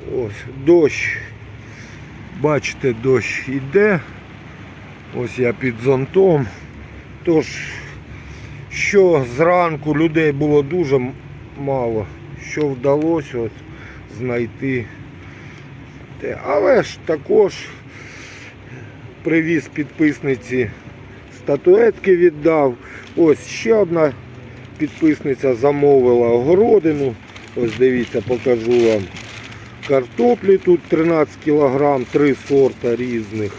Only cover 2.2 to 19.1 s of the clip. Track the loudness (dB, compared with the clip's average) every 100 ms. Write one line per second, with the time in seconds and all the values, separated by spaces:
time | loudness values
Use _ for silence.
2.2 | -18 -4 0 0 -2 -4 -4 -2 0 0
3.2 | 0 -8 -6 -8 -2 2 2 2 -4 -18
4.2 | -20 -20 -20 -20 -20 -20 -20 -20 -12 -8
5.2 | -8 -2 -2 0 -4 -2 0 0 0 2
6.2 | 4 4 0 -10 -18 -20 -20 -20 -20 -8
7.2 | 0 0 0 -8 -12 -14 -16 -18 -18 -18
8.2 | -18 -18 -16 -16 -12 -6 2 4 6 4
9.2 | 0 0 2 4 2 -2 -2 0 2 2
10.2 | 0 0 2 2 2 -2 2 0 0 -10
11.2 | -18 -18 -18 -10 -4 -2 -2 -4 -6 -12
12.2 | -18 -16 -10 -4 -4 -2 0 2 2 -2
13.2 | -4 -6 -6 -8 -18 -18 -18 -18 -18 -10
14.2 | -4 -2 -4 -4 -4 -4 -6 -14 -18 -18
15.2 | -18 -18 -20 -20 -20 -20 -20 -20 -20 -12
16.2 | -10 -8 -2 0 4 2 2 -8 -4 -4
17.2 | 2 4 4 0 -16 -18 -20 -20 -20 -18
18.2 | -18 -18 -20 -20 -20 -18 -18 -20 -20